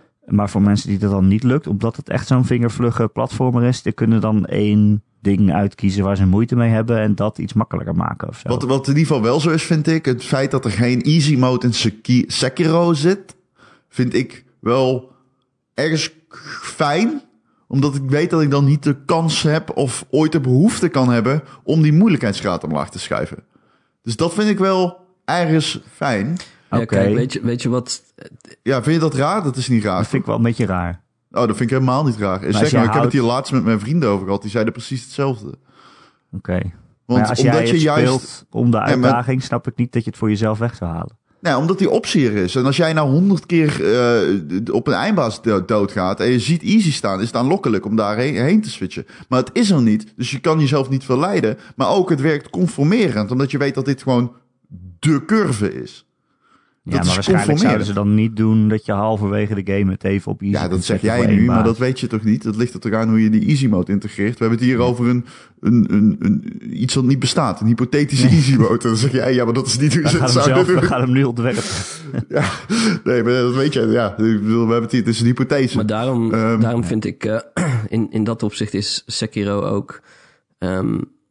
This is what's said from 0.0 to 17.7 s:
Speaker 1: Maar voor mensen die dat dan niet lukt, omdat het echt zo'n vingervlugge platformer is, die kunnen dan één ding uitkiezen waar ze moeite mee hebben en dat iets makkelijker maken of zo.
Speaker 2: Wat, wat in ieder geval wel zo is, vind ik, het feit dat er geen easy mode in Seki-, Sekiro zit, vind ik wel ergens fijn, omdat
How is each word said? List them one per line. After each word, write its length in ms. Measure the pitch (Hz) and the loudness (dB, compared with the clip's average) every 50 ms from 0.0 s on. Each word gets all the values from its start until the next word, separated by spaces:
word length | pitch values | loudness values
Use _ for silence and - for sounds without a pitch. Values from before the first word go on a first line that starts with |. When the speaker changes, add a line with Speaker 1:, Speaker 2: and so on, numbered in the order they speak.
| _ _ _ _ - | _ _ _ _ -8
Speaker 1:
Maar 240 | - - 104 104 101 | 0 0 0 0 0
voor 120 | - 101 | 0 2
mensen 280 | 101 101 101 104 - - | 2 4 2 0 0 -2
die 80 | 101 | -4
dat 140 | 95 104 101 | -2 0 0
dan 160 | 101 98 92 | 2 2 4
niet 160 | 95 98 107 127 | 4 4 4 2
lukt, 240 | 123 127 156 - | 2 0 0 -2
omdat 280 | - 104 98 107 113 - | -2 -4 -2 -2 -4 -6
het 140 | - - - | -6 -10 -6
echt 180 | - - - | -6 -4 -2
zo'n 180 | - 135 127 127 | 0 2 2 2
vingervlugge 640 | - 123 120 117 117 107 - 120 120 113 - 113 | 2 0 0 0 -2 -2 -2 -2 -2 0 0 -2
platformer 560 | 107 - 113 - - - - 131 127 123 120 120 | -2 -2 -4 -6 -4 -2 -2 -2 0 2 2 2
is, 180 | 123 123 - | 2 0 -2
die 100 | - 101 - | -4 -6 -4
kunnen 280 | - - 110 113 110 | -2 0 2 2 2
dan 240 | 95 110 110 107 87 | 2 0 0 0 -2
één 580 | - - 101 104 104 104 107 104 104 104 104 - _ _ _ | 0 -2 0 0 2 4 4 4 4 2 0 -2 _ _ _
ding 320 | - 98 98 92 104 92 73 | -2 0 2 4 4 2 2
uitkiezen 500 | 92 101 98 - - - 98 95 101 95 | 2 0 -2 -2 -2 -2 0 0 2 0
waar 140 | 98 98 | 0 2
ze 80 | 95 95 | 2 4
moeite 300 | 92 92 104 117 117 127 | 4 4 2 2 0 0
mee 140 | 120 117 113 | 2 2 2
hebben 300 | 113 110 113 117 117 110 | 2 2 2 0 0 0
en 160 | 107 107 101 | 2 0 0
dat 220 | - 101 110 - | 0 -2 -4 -4
iets 160 | - - - - | -4 -8 -4 -2
makkelijker 420 | 104 113 - - 90 - - 82 | -2 -2 -2 -4 -6 -6 -4 -2
maken 320 | 85 - - - - - | -2 -2 -4 -4 -8 -10
of 100 | - - - | -12 -14 -12
zo. 100 | - - | -6 -4
Speaker 2:
Wat, 140 | 123 127 - | -4 -4 -2
wat 240 | 120 135 135 135 | -2 -2 -2 0
in 60 | 139 139 | 0 0
ieder 100 | 151 165 | 2 2
geval 140 | 139 156 127 | 2 0 0
wel 180 | 107 113 131 147 | 2 0 0 0
zo 100 | 143 175 | 0 0
is, 140 | 160 160 - | 0 0 0
vind 240 | - 175 156 147 | 0 0 0 2
ik, 180 | 165 160 160 - | 0 0 0 0
het 180 | 135 127 120 - | -2 -2 -2 -2
feit 280 | - - 135 135 139 | -2 -2 -2 0 0
dat 140 | - 131 - | -2 -2 -2
er 60 | 113 | -2
geen 300 | 98 90 120 120 127 123 | -2 0 0 2 0 0
easy 340 | - 147 156 170 139 151 147 | 2 2 2 2 2 2 2
mode 320 | 123 127 127 127 120 123 | 2 2 2 2 0 0
in 60 | 123 110 | 0 0
Seki-, 500 | - - 113 - - - - 123 123 123 | 0 -2 -2 -4 -4 -2 2 2 2 2
Sekiro 640 | - - - - 123 - - 175 156 160 170 175 170 165 | 0 -2 -4 -4 -4 -2 0 0 2 2 2 2 2 0
zit, 420 | 139 147 175 196 196 - - - _ _ _ _ _ - - _ _ _ _ | 2 2 0 0 0 -4 -18 -20 _ _ _ _ _ -20 -20 _ _ _ _
vind 240 | - - 123 123 - | -4 -2 -2 0 0
ik 320 | 117 127 - - - _ _ _ - | -2 -4 -4 -8 -20 _ _ _ -8
wel 520 | - 107 120 135 131 127 131 127 - - _ _ _ _ _ _ _ _ _ _ _ _ - | -2 0 2 2 2 2 0 -2 -6 -12 _ _ _ _ _ _ _ _ _ _ _ _ -6
ergens 380 | - 143 160 160 151 - - _ _ _ _ - - - - - - | -4 -2 -2 -2 -2 -4 -6 _ _ _ _ -20 -20 -18 -16 -16 -14
fijn, 600 | - - - - 156 143 147 175 220 240 311 277 - _ _ _ _ _ _ _ _ | -14 -12 -4 -2 -2 0 0 0 0 0 -2 -4 -10 _ _ _ _ _ _ _ _
omdat 280 | - | -4